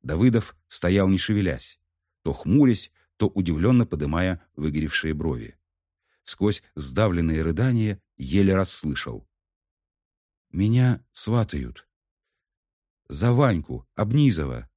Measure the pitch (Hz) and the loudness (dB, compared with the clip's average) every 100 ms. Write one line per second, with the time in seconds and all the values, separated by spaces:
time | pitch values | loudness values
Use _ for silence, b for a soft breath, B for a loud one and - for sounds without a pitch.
0 | 123 80 123 113 - _ _ - 87 98 | -4 2 2 2 -2 _ _ -4 0 2
1 | 95 95 - 104 98 65 - - _ _ | 4 0 0 0 0 -4 -10 -16 _ _
2 | _ _ 78 71 - 127 135 110 - _ | _ _ -8 -6 0 4 4 2 -4 _
3 | _ _ 107 98 87 78 101 123 113 78 | _ _ -2 0 -2 0 2 4 2 -2
4 | 73 80 92 87 _ - 76 73 78 - | -2 -2 -2 -4 _ -6 -4 -2 -4 -4
5 | 80 76 80 65 55 _ _ _ _ _ | -4 -4 -4 -6 -10 _ _ _ _ _
6 | _ _ - - 104 101 _ - 69 64 | _ _ -16 -2 0 0 _ -12 -6 0
7 | 110 85 82 80 80 78 127 120 107 101 | 0 2 0 0 0 0 0 2 0 -4
8 | _ _ 67 92 98 95 95 - 78 65 | _ _ -2 2 4 2 0 -4 -6 -6
9 | - 55 _ _ _ _ _ _ _ _ | -8 -12 _ _ _ _ _ _ _ _
10 | _ _ _ _ _ - 104 120 127 117 | _ _ _ _ _ -2 2 4 2 0
11 | _ - - 117 107 71 62 - _ _ | _ -12 -2 -2 -2 -6 -8 -12 _ _
12 | _ _ _ _ _ _ _ _ _ _ | _ _ _ _ _ _ _ _ _ _
13 | _ 71 117 120 139 90 - 62 - - | _ -2 2 4 4 2 -4 -14 -12 -6
14 | 107 135 143 87 69 60 60 | 0 4 4 2 -4 -8 -14